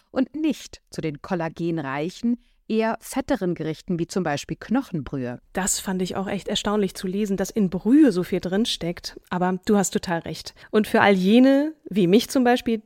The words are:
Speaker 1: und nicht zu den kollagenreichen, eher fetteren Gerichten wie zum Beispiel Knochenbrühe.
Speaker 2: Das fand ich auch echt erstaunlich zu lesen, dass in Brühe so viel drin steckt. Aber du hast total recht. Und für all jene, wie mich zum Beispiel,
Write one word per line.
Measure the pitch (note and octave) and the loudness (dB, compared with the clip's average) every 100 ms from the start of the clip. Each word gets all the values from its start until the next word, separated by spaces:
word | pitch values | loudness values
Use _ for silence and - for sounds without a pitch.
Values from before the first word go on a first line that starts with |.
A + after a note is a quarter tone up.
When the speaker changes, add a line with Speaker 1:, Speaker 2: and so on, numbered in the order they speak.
| _ | _
Speaker 1:
und | - C4+ | -2 -2
nicht | D4 D#4 A#3 - - _ | -2 -2 -4 -8 -20 _
zu | - | -8
den | D#3 D3 | -8 -6
kollagenreichen, | - F3+ E3 - E3+ E3 C#3 C#3+ D#3+ - A#3 A#3+ _ _ - | -6 -4 -4 -4 -4 -4 -4 -6 -6 -4 -4 -4 _ _ -4
eher | A3 A3 - | -2 -2 -4
fetteren | - C4 - C#4+ F3+ | -8 -6 -2 -2 -2
Gerichten | E3 D#3 D#3 - E3+ | -4 -6 -6 -6 -4
wie | E3+ | -4
zum | G3 | -4
Beispiel | E3 C#3+ - D#3+ | -2 -4 -6 -10
Knochenbrühe. | - A#3 - D#3+ B2 C#3 A#2+ B2 _ | -4 -4 -2 -8 -6 -6 -6 -8 _
Speaker 2:
Das | - F#3 - | -6 -4 -4
fand | - F#3 | -4 -4
ich | F3+ - | -4 -4
auch | G3 | -6
echt | G3 - | -6 -4
erstaunlich | G#3 G#3+ G#3+ F#3+ | -4 -2 0 -2
zu | - F#3 | -4 -6
lesen, | G3 G#3+ G3 | -2 -2 -2
dass | F#3+ | -2
in | - F#3+ | 0 0
Brühe | F3+ G#3 C#4+ D4 | 0 4 6 6
so | F3+ | 4
viel | F3 F#3 | 0 -2
drin | F3+ G3 A#3+ | -2 0 0
steckt. | - E3+ F3 - - - | -2 -6 -6 -10 -14 -8
Aber | F3+ F3+ F#3 | -2 0 0
du | - G#3 | 2 2
hast | F#3 | 2
total | G#3+ - E3 | -2 -2 -4
recht. | - D#3+ - - - | -6 -12 -14 -18 -2
Und | A3 G#3+ | 0 2
für | A3 | 4
all | G3+ | 4
jene, | G3 F#3 A#3 C4 C#4 D4+ D#4+ - | 4 6 6 8 6 2 -4 -4
wie | F#3+ F3 | 2 4
mich | G#3 - | 4 4
zum | C#4 | 2
Beispiel, | A#3+ B3 - A3+ | 2 2 0 -4